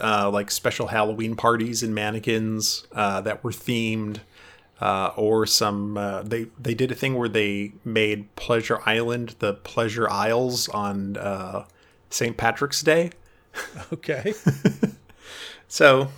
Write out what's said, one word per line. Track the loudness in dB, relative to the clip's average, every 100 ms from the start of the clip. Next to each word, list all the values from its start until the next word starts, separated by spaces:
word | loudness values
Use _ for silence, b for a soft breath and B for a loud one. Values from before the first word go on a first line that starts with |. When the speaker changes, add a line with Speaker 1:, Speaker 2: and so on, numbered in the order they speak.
Speaker 1:
uh, | 0 2 2
like, | 0 -2
special | -2 -2 -2 0
Halloween | 2 2 0 -4 2
parties | 2 2 0 -2
and | -2
mannequins, | -2 -2 -2 0 0 0 0 -2 -2 -6
uh, | 0 0 2
that | -2 -4
were | -6
themed, | -6 -2 0 0 -2 -4 -8 -12 b b b b _
uh, | 0 0 0 0
or | 2 4
some, | 4 2 2 0 -4 -4
uh, | -4 -6
they, | -6 -6 -6 -8
they | -4
did | -2 -2
a |
thing | -2 -2 0
where | 0
they | 0 0 -2 -6 -8
made | -2 2 2 0 -6 -12
Pleasure | 0 0 2 0 2
Island | 2 2 -2 -6 -4
the | -4
Pleasure | -4 -6 -2 -2 0 0
Isles | 2 2 2 0 -2 -4
on, | -2 -2 -4 -4 -4
uh, | -4 -4 -6 -8 -10 b b b _
Saint | -4 -2 0
Patrick's | 0 0 -2 0
Day. | 4 4 2 -6 B B B B B -14 -12
Speaker 2:
Okay. | -8 -4 -4 -4 0
Speaker 1:
<laughs> | 0 2 0 0 -2 -4 -20 -20 -20 -16 -16 -18 -12
So | 6 8 8 4